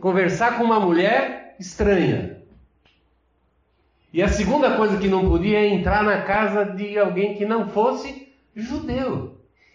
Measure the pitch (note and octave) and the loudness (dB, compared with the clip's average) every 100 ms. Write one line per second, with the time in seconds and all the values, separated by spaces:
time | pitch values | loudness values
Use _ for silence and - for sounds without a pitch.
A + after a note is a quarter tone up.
0 | F#3 F#3 F3 D#3+ A#3+ A#3 A#3 A3 F#3 E3+ | -2 0 0 0 0 0 0 2 2 2
1 | G3 B3+ - - - - F#3 - G3+ F#3+ | 2 2 -2 -8 -16 -18 -16 -2 2 2
2 | - - F2+ - - - _ _ _ _ | 2 0 -4 -12 -20 -20 _ _ _ _
3 | _ _ _ _ _ _ _ _ _ _ | _ _ _ _ _ _ _ _ _ _
4 | _ E3 F#3+ G3+ F#3+ C#4+ B3 A3 G#3+ F#3+ | _ -2 0 0 0 2 2 2 0 2
5 | F#3+ F#3+ F#3 E3+ G3+ G#3 G#3 F#3+ F3+ G3+ | 2 2 2 2 2 2 2 2 2 2
6 | G#3+ F#3 F#3+ G#3 G#3 G#3 G3+ F#3 G#3 G#3 | 2 0 0 0 0 0 -2 -4 -4 0
7 | F#3+ F3 G#3 G#3 G#3 A3+ F#3 G3+ A#3+ B3 | 0 0 -2 -2 -2 -2 -2 0 0 0
8 | C#4 - - _ _ G#3+ A#3 D#4 A#3+ B3 | -8 -14 -20 _ _ -12 -8 -8 -6 -6
9 | C4 C3+ - - _ _ _ | -4 -6 -10 -16 _ _ _